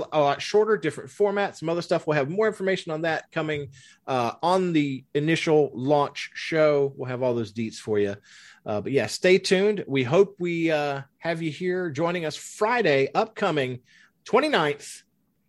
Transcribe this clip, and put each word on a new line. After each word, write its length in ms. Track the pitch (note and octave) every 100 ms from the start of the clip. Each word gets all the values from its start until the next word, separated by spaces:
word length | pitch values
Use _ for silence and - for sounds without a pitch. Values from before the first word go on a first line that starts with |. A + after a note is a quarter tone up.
| -
a 80 | D#3
lot 200 | C#3+ C#3
shorter, 360 | - G#3 G#3+ G#3+
different 320 | D#3 - C3
format, 480 | - G3+ G3+ F#3+ -
some 100 | D#3
other 140 | E3+
stuff. 240 | - E3 D#3+
We'll 100 | D3+
have 140 | C#3
more 160 | F#3+ A3
information 460 | F#3+ F#3+ F#3 E3
on 100 | D#3
that 280 | E3 D#3 -
coming, 380 | E3 D#3 D3+ C#3+ - - _ -
uh, 260 | B2+ A#2 -
on 300 | E3+ F#3+ F3+
the 320 | D#3+ C#3+ C3 -
initial 580 | D3+ D#3 D#3+ E3 D3+ C#3
launch 560 | A2+ C3 D3 C#3 - -
show. 600 | - - D#3+ D3+ C#3+ C#3 C3+
We'll 120 | B2+
have 120 | B2
all 120 | B2+
those 180 | A#2+ G2+
deets 240 | G#2+ A2 -
for 220 | - G#2
you. 160 | G2+ G2+ _ - - -
Uh, 160 | - G#2
but 120 | G2+
yeah, 140 | C3 A2
stay 280 | - F#3 F#3+
tuned. 460 | F#3 F#3 G#3 G3 -
We 180 | C3+
hope 320 | A#2+ E3+ G3 -
we, 320 | F3 E3+ D#3+
uh, 320 | D3+ D3 C#3 C3+ _
have 240 | E3 E3
you 80 | D#3+
here 400 | C3+ F#3 F3+ F3+
joining 340 | C#3 E3+ F3
us 120 | D#3 -
Friday, 720 | - - G#3+ B3 F3+ C3+ C#3
upcoming 680 | F3 A3+ - G3 D3+ B2+ B2 _ _ _ _
twenty-ninth 800 | - A#3+ D4+ A3 D3 C#3+ - - _ _ _ _